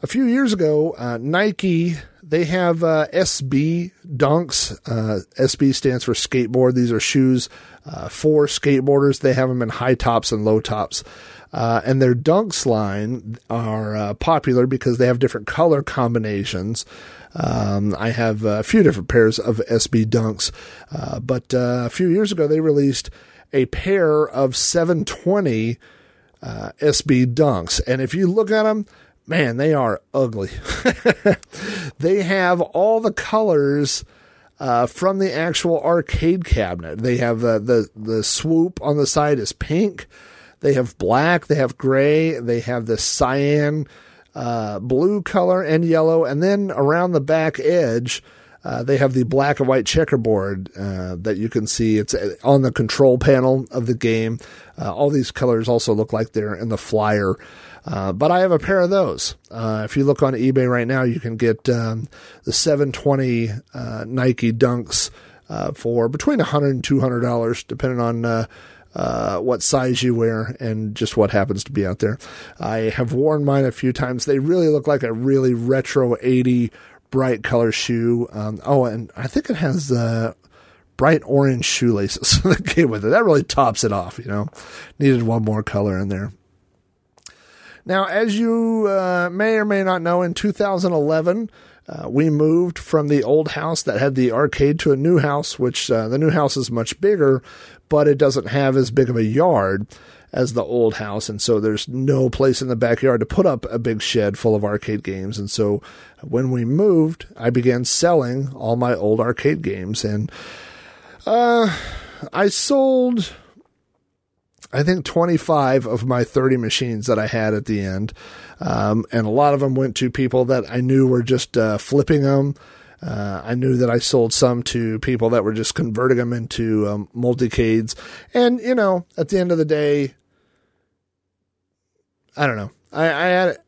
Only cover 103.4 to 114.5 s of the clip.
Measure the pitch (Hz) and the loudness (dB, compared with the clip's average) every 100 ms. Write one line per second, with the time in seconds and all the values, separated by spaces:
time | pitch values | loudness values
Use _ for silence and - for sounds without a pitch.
103.4 | 202 127 - 117 117 110 - 120 104 98 | 2 0 -4 -4 -4 -4 -2 0 0 0
104.4 | 117 107 104 104 - 107 - 95 95 104 | 0 0 0 -4 -4 -6 -6 -8 -8 -8
105.4 | 101 - 104 101 - - - _ - 117 | -8 -2 0 0 -6 -20 -20 _ -6 -2
106.4 | 131 127 117 147 208 175 156 165 - - | -2 -2 0 2 4 4 2 -2 -14 -4
107.4 | 113 123 123 123 120 - 170 170 123 127 | 0 2 2 2 0 0 4 4 2 -4
108.4 | 139 131 110 117 123 110 104 110 117 120 | -6 -6 -2 0 0 0 2 2 0 0
109.4 | 139 - - 98 92 117 107 104 107 - | 0 0 -4 -6 -6 -4 -2 -2 -4 -8
110.4 | - - - - - - - - - 226 | -18 -20 -20 -20 -20 -20 -20 -12 -2 2
111.4 | 240 233 220 156 - - - - 139 151 | 4 4 2 -2 -10 -14 -16 -18 -8 0
112.4 | 202 - - 277 269 262 254 240 180 - | 0 0 0 2 4 4 2 0 -4 -8
113.4 | _ _ _ _ _ _ _ _ _ _ | _ _ _ _ _ _ _ _ _ _
114.4 | _ | _